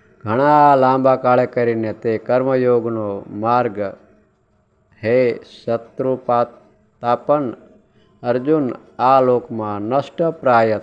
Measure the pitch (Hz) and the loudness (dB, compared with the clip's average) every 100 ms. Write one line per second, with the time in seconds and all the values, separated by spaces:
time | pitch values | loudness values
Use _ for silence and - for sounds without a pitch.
0 | _ _ 113 117 143 151 147 139 127 131 | _ _ -6 0 4 6 6 6 4 2
1 | 131 131 127 123 123 - 120 113 110 101 | 2 0 2 2 0 -2 -2 -2 -6 -6
2 | 117 110 - 127 131 131 123 120 113 113 | -4 -4 -2 -2 0 0 2 0 0 -6
3 | 104 98 - 104 110 123 120 101 98 - | -6 -8 -10 -8 -2 0 -2 -4 -10 -10
4 | _ _ _ _ _ _ _ _ _ _ | _ _ _ _ _ _ _ _ _ _
5 | 110 123 127 - - - - 117 - - | -2 2 2 -2 -10 -14 -6 -6 -6 -6
6 | 131 127 - 120 120 - _ _ _ _ | -4 -4 -2 -2 -2 -6 _ _ _ _
7 | 120 120 - 147 131 - - _ _ _ | -4 -4 0 -2 -2 -10 -16 _ _ _
8 | _ _ 120 120 131 156 131 - - - | _ _ -4 -2 0 -2 -2 -8 -14 -2
9 | 123 135 127 123 - 113 107 101 104 135 | 2 4 4 0 -2 -8 -8 -6 -4 -4
10 | 139 - 165 160 131 117 113 104 | -4 -4 -4 -2 2 4 2 0